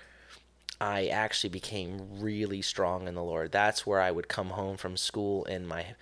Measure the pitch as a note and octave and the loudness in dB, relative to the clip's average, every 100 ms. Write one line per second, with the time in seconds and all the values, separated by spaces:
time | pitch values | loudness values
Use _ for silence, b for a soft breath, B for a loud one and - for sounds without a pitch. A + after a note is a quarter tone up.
0 | B B B B B _ - - G#2 G2+ | B B B B B _ -12 -4 -2 0
1 | F#2 G#2 A2 - G2+ F#2 - G#2 F2 G2 | 2 2 0 0 -2 -4 -6 -6 -6 -8
2 | G2 G2+ G#2+ G#2 G#2 G2 F#2+ - F2+ F2+ | -10 -6 -4 0 -2 -2 -2 0 2 2
3 | F#2 F2 F2 E2 E2 G2 G#2 - - G2 | -2 -4 -2 -2 2 6 6 4 4 6
4 | F#2 E2+ - - F#2 F#2+ G2 F#2+ F#2 F2+ | 6 2 -2 -2 -2 -2 -4 -4 -4 -2
5 | - G#2+ G2+ G2 - F#2 F2+ E2 F2 A2+ | -2 0 2 2 0 -4 -4 -6 -6 -10